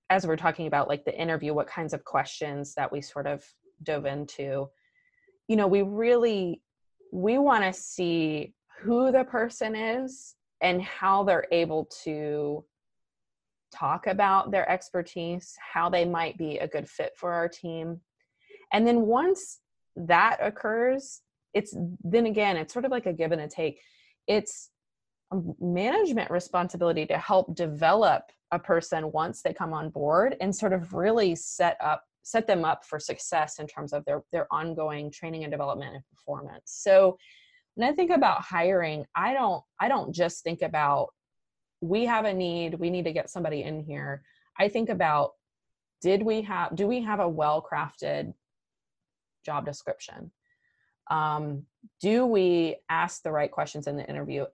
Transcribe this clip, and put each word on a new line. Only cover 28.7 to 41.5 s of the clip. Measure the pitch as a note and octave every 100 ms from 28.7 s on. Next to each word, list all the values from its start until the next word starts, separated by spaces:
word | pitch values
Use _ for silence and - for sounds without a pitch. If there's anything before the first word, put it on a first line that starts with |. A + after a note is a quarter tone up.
| E3+ - E3 D#3
once | D#3 E3+ -
they | F3
come | F3+ E3
on | D#3+ D#3
board | D#3 D3 E3 B3 -
and | F#3+
sort | F#3 G#3
of | F#3 E3+
really | F#3+ G3 A3+ G3
set | E3 - - E3+ -
up, | D3+ D3+ _ _
set | - A#3 A3+
them | F#3
up | D#3+ C#3
for | - D3+
success | - - - E3 D3+ -
in | D3+
terms | - D3
of | D3
their, | D3 D3 -
their | E3+ -
ongoing | D3+ E3 D#3 D#3 D3 D3
training | - E3 D#3+
and | E3
development | D3 C#3 C#3 C#3
and | C3+ -
performance. | _ - C#3+ C#3+ - -
So | - G#3 F#3+ F#3+ F#3 - - _ _ _
when | - A#3+
I |
think | D4+ F4
about | E4+ A#3 D#3+
hiring, | - F3+ F3 F#3+ E3 D3+ - E3
I | G3+
don't, | C4+ A3 E3+ - -
I | G#3+
don't | B3+ -
just | E3+ F3 -
think | E3 E3
about, | D#3+ D#3 D3 C#3 A#2 _ _ _ _